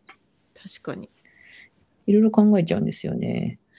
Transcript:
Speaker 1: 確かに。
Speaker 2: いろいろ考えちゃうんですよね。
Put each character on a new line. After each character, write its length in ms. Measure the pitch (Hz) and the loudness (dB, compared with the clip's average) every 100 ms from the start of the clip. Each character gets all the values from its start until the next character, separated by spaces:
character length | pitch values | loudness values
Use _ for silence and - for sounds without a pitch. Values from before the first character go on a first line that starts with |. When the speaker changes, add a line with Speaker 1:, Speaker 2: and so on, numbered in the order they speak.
| _ _ _ _ _ | _ _ _ _ _
Speaker 1:
確 260 | _ - - | _ -20 -16
か 140 | - | -14
に。 160 | 185 220 _ _ _ _ - - _ _ _ - | -14 -16 _ _ _ _ -20 -20 _ _ _ 2
Speaker 2:
い 60 | |
ろ 80 | 208 | 4
い 20 | |
ろ 80 | 220 | 4
考 260 | 220 208 202 | 4 4 4
え 60 | |
ち 100 | 165 | 2
ゃ 40 | 185 | -2
う 20 | |
ん 40 | |
で 80 | - | -4
す 140 | - - | -6 -8
よ 80 | |
ね。 440 | - 117 - - - _ | -6 -6 -4 -6 -10 _